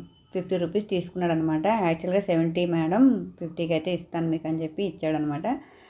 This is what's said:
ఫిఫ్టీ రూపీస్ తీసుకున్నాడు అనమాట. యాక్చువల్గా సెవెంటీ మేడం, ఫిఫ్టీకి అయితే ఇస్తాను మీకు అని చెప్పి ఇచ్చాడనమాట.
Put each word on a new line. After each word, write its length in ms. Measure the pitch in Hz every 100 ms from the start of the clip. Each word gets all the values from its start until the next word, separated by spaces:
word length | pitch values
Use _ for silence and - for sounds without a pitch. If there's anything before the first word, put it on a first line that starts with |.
| 170 _ _
ఫిఫ్టీ 240 | 185 180 185
రూపీస్ 320 | 170 202 208
తీసుకున్నాడు 420 | 185 175 185 170
అనమాట. 360 | 160 160 156 180
యాక్చువల్గా 540 | 226 175 165 180 190
సెవెంటీ 440 | 202 165 165 170 175
మేడం, 680 | 165 160 202 262 214 180 -
ఫిఫ్టీకి 340 | 165 165 165
అయితే 200 | 160 170
ఇస్తాను 360 | 170 170 170 165
మీకు 180 | 160 160
అని 140 | 160
చెప్పి 200 | 160 156
ఇచ్చాడనమాట. 640 | 196 165 156 156 151 143 196 285 - -